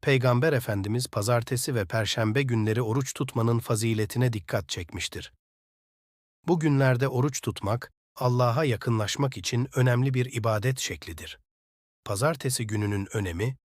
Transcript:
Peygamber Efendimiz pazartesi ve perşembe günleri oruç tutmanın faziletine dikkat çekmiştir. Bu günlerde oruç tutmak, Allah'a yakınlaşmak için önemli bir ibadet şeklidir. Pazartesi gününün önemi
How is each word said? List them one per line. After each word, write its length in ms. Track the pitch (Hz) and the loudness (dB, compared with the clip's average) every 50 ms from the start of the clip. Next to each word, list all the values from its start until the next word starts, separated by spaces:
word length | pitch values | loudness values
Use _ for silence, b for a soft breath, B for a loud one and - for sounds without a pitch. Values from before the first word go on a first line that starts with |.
| - | 4
Peygamber 500 | 147 139 131 120 127 120 123 139 160 147 | 4 4 4 4 4 4 4 4 4 2
Efendimiz 560 | 123 - - 107 101 95 101 110 123 127 - | 2 0 0 -2 -2 -2 -2 -2 -2 -2 -2
pazartesi 640 | - 110 98 113 123 120 117 - 127 123 - - 135 | -4 -2 0 2 2 2 2 0 -4 -4 -2 -2 0
ve 100 | 117 98 | -2 -2
perşembe 580 | 85 - 110 107 98 - - 113 110 107 139 143 | 0 0 -2 0 0 0 0 0 2 2 2 0
günleri 400 | 131 120 113 107 110 110 117 123 | 2 2 0 2 2 0 0 0
oruç 320 | 107 113 139 139 131 - | 0 0 -2 -2 -4 -4
tutmanın 440 | - 147 131 - 120 113 117 117 117 | -6 -6 -4 -2 0 2 2 2 0
faziletine 720 | - - 120 104 113 113 113 107 107 101 - 120 127 127 113 | 0 0 -2 0 2 0 0 0 -2 -2 0 0 2 2 0
dikkat 360 | 107 - - - 110 87 - | -2 -6 -2 -4 -4 -2 -4
çekmiştir. 640 | - 98 90 - - 82 - - - - - - _ _ _ _ _ _ _ _ _ _ _ _ _ _ _ _ _ _ _ _ _ _ _ | -8 -8 -8 -10 -8 -8 -8 -8 -8 -10 -12 -12 _ _ _ _ _ _ _ _ _ _ _ _ _ _ _ _ _ _ _ _ _ _ _
Bu 140 | - 175 175 | 0 2 2
günlerde 480 | 156 156 143 135 139 131 127 120 131 131 | 4 4 4 6 6 4 4 4 0 0
oruç 320 | 123 123 127 151 131 - | 0 0 0 0 -2 -4
tutmak, 520 | - - - - - 98 110 123 - - _ _ _ _ _ | -6 -6 -6 -4 -2 -2 -2 -2 -4 -10 _ _ _ _ _
Allah'a 480 | - - 127 123 123 123 120 117 143 160 | -2 0 2 2 4 2 2 2 2 2
yakınlaşmak 720 | 143 117 - - 123 117 110 107 104 - - 143 135 - | 0 0 0 0 0 0 0 0 -2 -2 -2 -2 -2 -2
için 320 | 101 95 - - 120 127 135 - | -4 -6 -2 0 0 -2 0 2
önemli 400 | 135 127 127 120 120 131 139 131 | 2 4 4 4 4 2 0 0
bir 180 | 127 123 127 - | 0 -2 -2 -4
ibadet 460 | 117 107 113 107 107 101 131 135 131 | -2 0 0 0 0 0 -2 -2 -2
şeklidir. 600 | - - 92 76 - - 85 80 - - - - _ _ _ _ _ _ _ _ _ _ _ _ _ | -4 -8 -8 -8 -10 -12 -12 -10 -12 -14 -16 -18 _ _ _ _ _ _ _ _ _ _ _ _ _
Pazartesi 640 | - 104 98 120 151 165 131 - 135 127 - 117 | -6 -2 0 0 0 0 0 -2 -4 -2 -2 -4
gününün 420 | 107 110 104 104 101 104 101 98 - - | -2 -2 0 0 0 0 -2 -4 -2 -2
önemi 440 | 113 101 92 87 85 104 127 135 - _ | -4 -2 -2 -2 -2 -2 -2 -4 -6 _